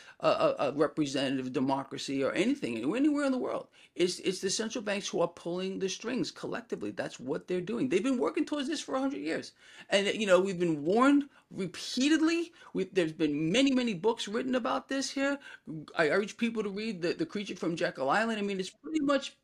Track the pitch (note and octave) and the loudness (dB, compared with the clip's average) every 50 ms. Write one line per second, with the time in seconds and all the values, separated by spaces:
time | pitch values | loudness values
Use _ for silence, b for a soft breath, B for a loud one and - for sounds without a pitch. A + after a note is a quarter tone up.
0 | B B B B - D#3 B2 - B2+ D3+ - - B2+ C3 C3+ D3 D#3 C#3+ - - | B B B B 2 2 4 4 4 2 2 2 0 0 2 2 2 2 2 0
1 | D3+ C3+ C3+ C#3 C#3 C3 C#3 C3 C3 B2+ B2+ C#3+ C3 C#3 C3+ C3+ C3+ - C#3 C3+ | -2 0 0 0 0 0 0 -2 -4 -4 -2 0 0 0 0 0 -2 -6 -10 -8
2 | - - C#3 C3+ C3+ - - C#3+ F#3+ A#3+ C#4+ - - A#2 A#2+ A2 A2 C#3+ G3 B3+ | -6 -4 -2 -2 0 0 2 2 2 2 0 0 -2 -4 -4 -2 -2 -2 0 2
3 | C#4 D#4 C#4+ C#4+ D4 C4+ C4 B3+ B3+ - A#3 - - - b b b b b b | 4 4 4 2 2 0 0 0 -2 -2 -4 -6 -6 -10 b b b b b b
4 | F3 F#3 - - - F#3 F#3 F3+ - F#3+ F#3 - A3 A3+ - B3+ G#3 G#3 G3 G3+ | 0 0 0 -2 -2 -4 -2 -2 -2 -2 -2 -2 -2 -4 -4 -6 -4 -4 -4 -4
5 | G3+ - - F#3 E3+ F3 - - - E3+ F3 F3+ F#3 F#3+ F#3+ F#3 F#3+ F#3+ F#3 - | -4 -2 0 0 0 0 -2 -4 -6 -6 -4 -4 -4 -4 -4 -2 -2 -4 -4 -4
6 | - - C4 A#3 D#3 - - - - - - - A#3+ - - - - G#2 G#2 - | -6 -4 -2 -2 -2 -2 -4 -6 -6 -6 -6 -6 -6 -6 -8 -6 -6 -6 -6 -6
7 | C3+ D#3 - - - C3 D#3 F3+ - - F3+ F3+ F3 F3+ A3+ A#3 D#3 B2+ - G3+ | -6 -6 -8 -8 -6 -4 -4 -4 -4 -4 -4 -2 -2 -2 -2 -2 0 2 2 2
8 | G3 C4+ C4+ A#3+ - - D#4 E4+ D4 - D4 D4 C4+ C#4 D#4+ C4+ - - C#4 C4 | 2 2 2 2 0 0 0 0 -2 -2 -2 -4 -2 -2 -4 -6 -4 -4 -2 -2
9 | C4+ C4+ C#4 D4 C#4+ D#4 D#4+ - - - - B B B B B B B - G3+ | -2 -2 -2 -4 -4 -4 -4 -4 -6 -8 -14 B B B B B B B 2 2
10 | G3 G3+ - F#3+ A3 G3 F3+ F3+ F#3+ G3 F#3 E3+ F3+ E3+ D#3+ D3 C#3+ D#3+ F#3+ A#3 | 2 2 0 0 4 6 6 6 6 4 0 0 0 0 0 0 0 2 4 6
11 | B3+ C#4 C#4+ C#4+ C#4 - b b b b - - F#3+ E3+ - - - - - B3 | 6 6 6 6 4 0 b b b b -8 -6 -6 -6 -6 -8 -10 -6 -2 0
12 | C4 D4 D#4+ D4 D#4 D#4+ E4 E4+ E4+ E4 b b b b b F3+ F#3+ - - F#3+ | 4 4 4 4 4 4 2 2 -2 -4 b b b b b -4 -4 0 0 0
13 | E3+ D#3+ D#3 - D#3+ D3+ C#3+ D3 D#3+ D#3+ F#3 B3 C#4 C#4 C4 B3+ B3 A#3 G#3 D#3+ | 0 0 0 0 0 0 2 2 0 2 4 4 4 4 4 2 2 0 -2 0
14 | E3+ A3 A#3 - - G#3 G3+ B3 B3+ C4 B3+ B3+ A3+ C4 C4 C4+ - - C4+ C#4 | 0 0 0 0 -2 -4 -4 -2 -2 0 -2 -2 0 0 -2 -2 -2 -4 -4 -4
15 | C4 - - C4+ C#4 C#4 C#4 C#4 B B B B B - D#3 D#3+ D3 - - - | -4 -4 -2 -2 0 0 0 -2 B B B B B -12 -12 -12 -12 -4 0 2
16 | E3+ D3 D#3 F#3+ G#3+ G3 - - A#3 A#3 A3 A3 G#3 G#3 F#3+ G3+ A3 A3+ G#3+ E3+ | 2 4 4 2 0 -2 -2 -2 -2 -2 0 -2 -4 -4 -4 -4 -4 -6 -4 -2
17 | E3 E3 - - E3 D#3+ - G3+ G#3 G3 G#3 F3+ - D#3+ E3+ - F3 E3+ F3+ - | -2 -2 0 -2 -2 -4 -4 -6 -6 -6 -8 -6 -4 -4 -2 0 -2 -2 -2 -2
18 | C3+ C3+ D#3 G3+ A3+ A3+ A3+ G#3 G3+ G3+ G3+ F#3 F#3 - - _ - D4+ D#4 D#4 | 0 2 2 2 2 0 0 -2 -2 -2 -2 -2 -4 -6 -10 _ -8 -4 -2 0
19 | C#4+ C#4 C#4 C4+ C#4 - - _ | 2 2 2 2 0 -4 -12 _